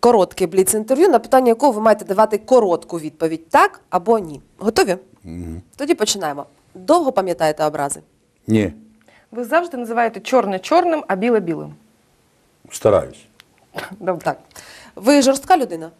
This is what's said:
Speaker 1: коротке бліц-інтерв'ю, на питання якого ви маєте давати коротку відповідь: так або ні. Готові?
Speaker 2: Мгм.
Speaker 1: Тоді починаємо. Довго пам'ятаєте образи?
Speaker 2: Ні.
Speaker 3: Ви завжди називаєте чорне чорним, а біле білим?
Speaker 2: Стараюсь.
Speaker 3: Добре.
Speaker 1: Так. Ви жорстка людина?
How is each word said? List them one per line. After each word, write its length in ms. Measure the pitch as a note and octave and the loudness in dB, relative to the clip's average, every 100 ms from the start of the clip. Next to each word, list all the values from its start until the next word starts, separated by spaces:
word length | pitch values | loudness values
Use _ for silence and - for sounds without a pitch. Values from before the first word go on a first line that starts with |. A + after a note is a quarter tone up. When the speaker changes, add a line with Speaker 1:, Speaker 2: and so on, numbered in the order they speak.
Speaker 1:
коротке 460 | A#3 A#3 F3 - F#3 | 4 4 2 -2 -2
бліц-інтерв'ю, 600 | F#3+ F#3 A3 A3 C4 F#4+ | 0 0 0 -2 2 4
на 100 | B3 | 4
питання 300 | - C4 B3+ | 4 2 4
якого 240 | A3+ D4 | 2 2
ви 80 | G#3+ | 2
маєте 240 | A3 G#3 | 2 2
давати 340 | G3 G3 G#3+ G#3+ | 0 0 2 0
коротку 600 | - - G#3+ E3 - E3+ | 2 2 4 -2 -4 -10
відповідь: 500 | D3+ _ E3 D#3+ - | -10 _ -4 -4 -2
так 320 | C#4 G4 - _ | 2 2 -2 _
або 280 | F3+ F3 A3+ | -6 0 0
ні. 220 | E3+ C#3+ _ _ | -2 -14 _ _
Готові? 380 | G3 A3 D#4 F3+ - _ | -2 0 0 -2 -8 _
Speaker 2:
Мгм. 380 | - E2+ E2 E2 - _ | -18 -14 -12 -14 -16 _
Speaker 1:
Тоді 180 | C#4+ | -4
починаємо. 520 | E4 G#3 G3+ E3 C#3+ - _ _ | -2 -2 -4 -6 -8 -14 _ _
Довго 380 | - F#3 F4 C#4+ | -20 0 0 2
пам'ятаєте 520 | A#3+ F#3+ E3+ D#3+ D3+ | -2 -4 -2 -2 0
образи? 360 | D#3 D3 C#3+ - _ _ _ _ - | -4 -2 -8 -8 _ _ _ _ -2
Speaker 2:
Ні. 260 | A2 G2 - - _ _ _ _ | 0 0 -6 -20 _ _ _ _
Speaker 3:
Ви 140 | A3+ | -12
завжди 320 | A#3+ D#4 F4 C4+ | -2 -2 -2 -10
називаєте 440 | A#3 A#3 A#3 A3+ | -6 -2 -2 -4
чорне 380 | - B3+ G3+ F#3 | -2 0 0 -4
чорним, 460 | - D#4+ F4+ D#4+ - | 0 0 2 -2 -4
а 80 | F#3+ | -4
біле 240 | A3+ A3+ | 0 0
білим? 340 | F3 D#3 D3+ D3+ _ _ _ _ _ _ _ _ _ | -2 -8 -10 -18 _ _ _ _ _ _ _ _ _
Speaker 2:
Стараюсь. 540 | - A2+ G2 C2+ - _ _ - _ _ - - F#3+ | -2 2 2 0 -12 _ _ -20 _ _ -16 -16 -10
Speaker 3:
Добре. 240 | F#3 F3 | -8 -6
Speaker 1:
Так. 140 | E3 C#3 _ - - - - - | -6 -8 _ -20 -20 -20 -20 -6
Ви 260 | G3 C#4+ | 2 4
жорстка 340 | C4 C4+ - F#4 | 4 0 2 0
людина? 340 | A#3 E3+ D#3+ _ | 0 -8 -12 _